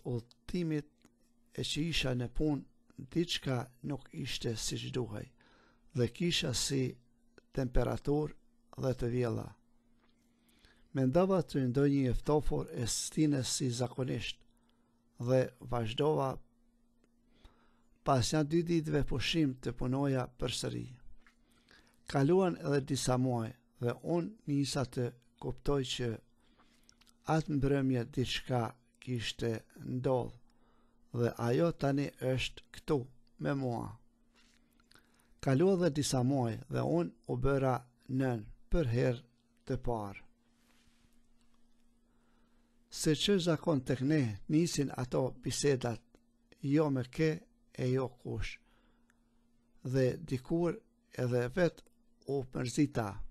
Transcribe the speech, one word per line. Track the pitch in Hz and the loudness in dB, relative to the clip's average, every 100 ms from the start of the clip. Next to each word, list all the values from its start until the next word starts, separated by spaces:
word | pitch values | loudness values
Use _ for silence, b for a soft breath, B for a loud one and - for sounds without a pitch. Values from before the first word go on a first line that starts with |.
udhëtimit | - 120 - _ - 180 165 151 - _ - _ _ _ _ - | -6 -6 -6 _ -6 -4 -2 -2 -6 _ -20 _ _ _ _ -8
e | |
që | 123 139 165 | -6 -2 -2
isha | 139 131 | 0 0
në | 123 123 | -2 -2
punë, | - 156 139 - _ _ - - | 0 0 0 -4 _ _ -18 -6
diçka | 160 170 - 139 123 123 - | -2 -2 -2 -2 -4 -4 -10
nuk | 143 135 - | -8 -8 -10
ishte | 160 131 - 127 107 | -10 -6 -4 -4 -4
siç | - 113 123 | -4 -4 -4
duhej | 127 110 104 123 b b b b b b 120 | -4 -4 -8 -12 b b b b b b 0
dhe | 117 | 0
kisha | - 170 - - | 0 0 0 0
si | 113 - 139 127 - _ _ _ - _ | -2 0 0 -2 -6 _ _ _ -20 _
temperaturë | - 127 127 120 117 - 147 151 - _ _ _ - | -4 2 4 4 0 0 0 -2 -8 _ _ _ -4
dhe | 131 | -2
të | 123 120 | 0 -2
vjella. | 123 120 110 98 - _ _ _ _ _ _ _ b b b b b b 139 | 0 0 -2 -6 -14 _ _ _ _ _ _ _ b b b b b b 0
Mendova | 131 170 190 190 | 4 4 4 4
të | - 143 127 | 2 0 0
ndonjë | 127 143 139 127 | 4 4 4 2
eftofur | 113 - 151 - 147 - | 2 2 2 2 0 -2
e | - 113 | -4 -4
stines | - - - 151 143 - - | -4 -4 0 2 2 -2 -2
si | 131 | -2
zakonisht | 120 123 - 131 127 107 - _ b b b b b _ - | -2 -4 -4 -4 -4 -6 -10 _ b b b b b _ -6
dhe | 120 131 127 - | 2 4 2 -4
vazhdova | 127 120 113 127 147 151 135 - - _ _ _ _ _ _ _ _ b b b b b b _ - | -6 -4 -2 0 2 2 0 -4 -12 _ _ _ _ _ _ _ _ b b b b b b _ 2
pas | 127 - | 2 4
një | 156 | 2
dy | 147 170 | 2 2
ditëve | 170 170 156 147 | 2 0 2 0
pushim | 131 - - 165 143 127 | 0 0 0 2 2 0
të | 131 | -6
punoja | 120 127 135 143 131 123 | -4 -2 0 0 0 -2
përsëri. | - 131 - 123 120 120 123 - - - _ b b b b b b - | -6 -6 -4 -4 -6 -8 -14 -18 -18 -20 _ b b b b b b -4
Kaluan | 139 139 185 185 170 | 2 4 6 4 0
edhe | 165 143 | 0 0
disa | 135 131 - 123 | 0 -2 2 2
muaj | 127 120 113 - _ - | 2 0 -4 -10 _ -4
dhe | 120 113 | -4 -2
unë | 156 170 180 220 - | -2 0 -2 -6 -4
nisa | 143 131 147 | -2 0 -2
të | 127 135 120 - _ _ | -2 -2 -4 -6 _ _
kuptoj | 135 123 - 143 | -8 -4 0 0
që | 127 - 123 107 - _ b b b b b b b _ - | 0 -4 -4 -6 -12 _ b b b b b b b _ 0
atë | 160 151 143 | 0 2 0
mbrëmje | 135 139 131 127 120 | 2 4 4 2 0
diçka | 139 117 - - 123 110 - _ _ | -2 -2 -2 -2 0 -2 -6 _ _
kishte | - 120 107 - 117 110 - | -6 -6 -4 -4 -4 -4 -8
ndodhur | - 131 127 135 127 117 - - b b b b b _ | -14 -8 -2 0 0 -2 -10 -20 b b b b b _
dhe | 120 117 - | 0 0 0
ajo | 117 139 170 | 0 2 2
tani | - 143 139 139 - | 2 0 0 -2 -4
është | 131 131 - - - | -2 -2 -4 -8 -18
këtu | - - 147 120 - _ - | -10 -2 -2 -2 -14 _ -6
me | 147 | -2
mua. | 139 127 117 107 107 _ _ _ b b b b b b b b b b b | -2 -2 -4 -6 -12 _ _ _ b b b b b b b b b b b
Kalua | 135 135 185 185 | 2 4 4 4
dhe | 170 | 2
disa | 143 135 131 | 2 0 2
muaj | 123 139 117 110 | 2 2 0 -4
dhe | - 127 131 | -4 -2 0
unë | 165 170 - | 0 -2 -6
u | - 127 | -6 0
bëra | 135 139 135 123 - _ - | 2 2 2 0 -4 _ -6
nën | 131 131 113 107 - - | -2 0 -2 -6 -16 0
për | 170 127 | 2 2
herë | 120 135 120 - _ _ _ - | 2 2 0 -8 _ _ _ -6
të | 123 | -4
parë. | 127 113 101 98 - _ _ _ _ _ _ _ _ - _ _ - - - _ _ _ b b b b b b b b _ | -2 -4 -6 -12 -18 _ _ _ _ _ _ _ _ -20 _ _ -20 -20 -20 _ _ _ b b b b b b b b _
Se | - 165 | -2 0
që | 147 - 196 | 2 4 4
zakon | 170 156 170 143 | 4 2 2 2
tek | 127 127 | 2 0
ne, | 135 156 120 101 - | 2 2 2 -2 0
nisin | 151 170 - 135 | 2 2 0 -2
ato | - 127 147 127 | -4 -2 -2 -2
bisedat, | - - - 143 127 120 110 - - _ _ _ - | -4 -6 0 2 2 0 -6 -10 -20 _ _ _ -8
jo | 139 147 151 | 0 2 4
me | 131 123 | 0 -2
ke | - 156 156 - _ _ | 0 0 0 -8 _ _
e | - 127 | -4 0
jo | 131 123 | 0 -2
kush. | - - 113 - - b b b b b b _ _ _ _ _ _ | -6 -8 -6 -6 -8 b b b b b b _ _ _ _ _ _
Dhe | 127 131 127 - | -2 4 4 2
dikur | 165 127 - 165 170 208 - _ _ | -4 -6 -2 0 0 -2 -10 _ _
edhe | - 123 123 123 | -4 0 0 0
vet | 160 165 - - _ _ _ - | 2 2 0 -14 _ _ _ -4
u | 139 | -4
mërzita. | 127 139 123 156 139 123 104 101 - | -4 -4 -2 2 2 0 -4 -6 -8